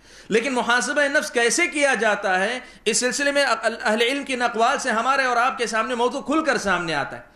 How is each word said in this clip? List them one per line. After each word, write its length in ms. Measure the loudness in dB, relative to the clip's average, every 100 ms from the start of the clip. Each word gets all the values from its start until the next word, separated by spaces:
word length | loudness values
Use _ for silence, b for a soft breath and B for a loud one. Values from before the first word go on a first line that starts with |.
| B B B
لیکن 240 | 0 0
محاسبہ 560 | -2 0 0 0 0 0
نفس 220 | 0 0
کیسے 360 | 0 0 2 0
کیا 280 | 2 2
جاتا 460 | 2 0 0 0 0
ہے، 180 | 0 -4 B B
اس 160 | -2 0
سلسلے 320 | 0 0 0
میں 120 | 2
اہل 580 | 2 2 0 -2 0 2
علم 220 | 2 0
کی 100 | -2
اقوال 440 | -2 -2 2 0 0
سے 120 | -2
ہمارے 340 | 0 0 0
اور 120 | 2 2
آپ 220 | 0 0
کے 80 | -2
سامنے 280 | -2 -2
موضوع 260 | 0 0 -2
کھل 240 | -2 0
کر 140 | 2 0
سامنے 360 | 0 -2 0
آتا 220 | -2 -4 -8
ہے۔ 60 | -16